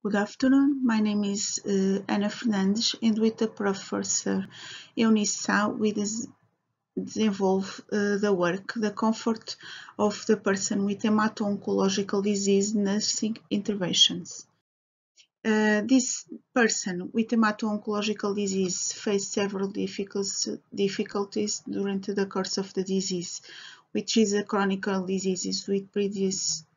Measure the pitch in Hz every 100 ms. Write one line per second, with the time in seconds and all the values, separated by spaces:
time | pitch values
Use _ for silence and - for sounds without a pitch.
0 | 208 208 208 - 262 277 277 277 254 220
1 | 214 208 202 202 - - - 196 190 196
2 | 196 208 208 - 247 196 190 214 240 -
3 | 226 214 220 220 220 - 202 196 - 202
4 | 196 - 196 190 196 - - - - -
5 | 226 214 202 - - 196 208 - 214 208
6 | 202 220 - - _ _ _ _ _ -
7 | 190 202 214 196 190 190 196 - - 208
8 | 202 202 208 185 175 190 196 240 214 202
9 | 220 226 233 220 - - - - - -
10 | 208 202 - 208 208 196 - 202 202 202
11 | 220 214 214 - 208 196 202 196 196 196
12 | 196 202 202 202 196 196 208 214 196 208
13 | - - 214 226 _ 208 202 202 175 185
14 | - 180 170 - - _ _ _ _ _
15 | _ _ - _ 226 214 214 208 214 262
16 | 240 - - - _ 254 220 - 202 180
17 | 185 233 220 233 214 208 220 208 214 208
18 | 208 202 208 202 196 190 185 175 - -
19 | - 202 196 - 202 196 196 196 190 -
20 | 202 202 196 - 214 - _ 196 196 196
21 | 202 208 202 214 208 - - 202 202 196
22 | 196 202 196 196 190 - 196 196 190 190
23 | 185 180 175 - - - - - _ 214
24 | 208 233 208 208 208 202 196 196 208 190
25 | 185 190 190 185 196 202 - 196 196 208
26 | 202 202 190 190 - - -